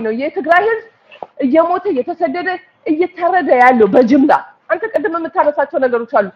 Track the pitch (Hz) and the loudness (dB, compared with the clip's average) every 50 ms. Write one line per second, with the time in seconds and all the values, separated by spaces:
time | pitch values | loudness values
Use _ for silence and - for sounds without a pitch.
0 | 226 220 220 233 269 311 - 381 262 302 339 359 403 440 453 440 440 - _ _ | -6 -6 -6 -4 -6 -6 -6 -6 -2 0 2 2 2 0 -2 -4 -8 -16 _ _
1 | _ _ - - - - _ _ - 262 247 311 330 339 359 359 359 415 339 254 | _ _ -20 -20 -20 -20 _ _ -4 0 2 2 2 2 -2 -4 -4 -4 -4 -4
2 | 247 - 349 - 359 320 262 349 349 370 359 359 - _ _ _ _ - 311 302 | -4 -6 -6 -4 -4 -4 -4 -6 -6 -6 -8 -8 -12 _ _ _ _ -4 -2 -2
3 | 359 349 - 320 349 339 370 370 311 294 320 247 247 254 254 233 220 196 190 - | -2 -4 -4 -4 -4 0 0 0 2 2 4 6 6 6 6 4 2 4 4 2
4 | 254 214 262 285 262 294 202 - - - _ _ _ _ 311 349 - 440 480 622 | 4 4 4 2 4 2 2 0 -2 -8 _ _ _ _ -6 -6 -6 -6 -6 -4
5 | 285 - 330 339 330 320 - 370 311 294 294 320 285 285 - 320 262 254 247 233 | -4 -4 -6 -6 -8 -6 -2 0 0 0 0 -2 -4 -2 -2 -2 -2 0 -2 -2
6 | 233 226 - 233 208 185 - | -4 -2 -2 -2 -2 -2 -8